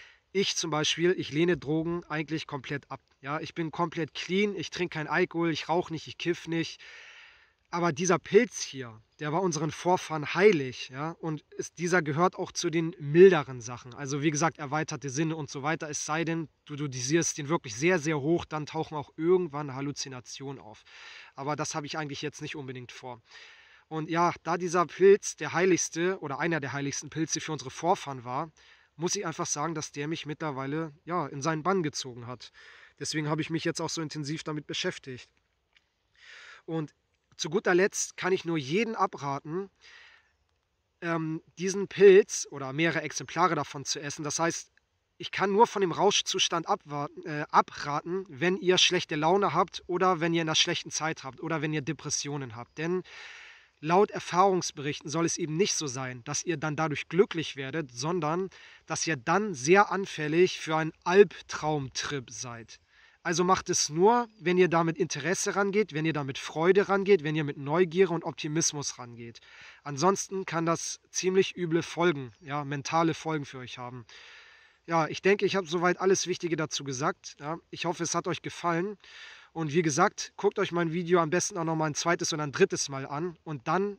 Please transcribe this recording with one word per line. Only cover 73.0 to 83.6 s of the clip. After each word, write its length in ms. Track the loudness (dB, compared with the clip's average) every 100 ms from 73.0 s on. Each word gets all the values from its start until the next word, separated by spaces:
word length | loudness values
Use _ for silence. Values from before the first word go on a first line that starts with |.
| 2
Folgen 320 | 0 -4 -4 -6
für 140 | -12
euch 180 | -14 -12
haben. 260 | -12 -14 -18 -20 -20 -20 -20 -20 _ _
Ja, 240 | 0 2 2
ich 140 | 2
denke, 240 | 2 4 2
ich 100 | 0
habe 100 | -2
soweit 360 | 2 2 2
alles 240 | 4 2 0
Wichtige 300 | -4 -4 -2
dazu 280 | -4 -6
gesagt. 520 | -6 -4 -4 -4 -12 -12
Ja, 160 | -10 -10 -10
ich 160 | -6 -4
hoffe, 160 | -2
es 120 | -2
hat 140 | -2 -2
euch 140 | -4
gefallen. 560 | -6 -4 -2 0 -2 -6 -18 -20 -20 -20 -14
Und 180 | -6 -2
wie 80 | 2
gesagt, 540 | 2 4 2 2 -14 -2
guckt 220 | -2 0
euch 120 | -2
mein 220 | 0 0
Video 280 | -2 2 2
am 100 | 4
besten 260 | 0 -2 -4
auch 80 |
noch 120 | -2 0
mal 100 | -2
ein 80 |
zweites 400 | 0 0 0 0
oder 80 | -4
ein 100 | -2
drittes 380 | 4 4 2 -4
Mal 160 | -6 -6
an 320 | -6 -6 -8
und 260 | -10 -8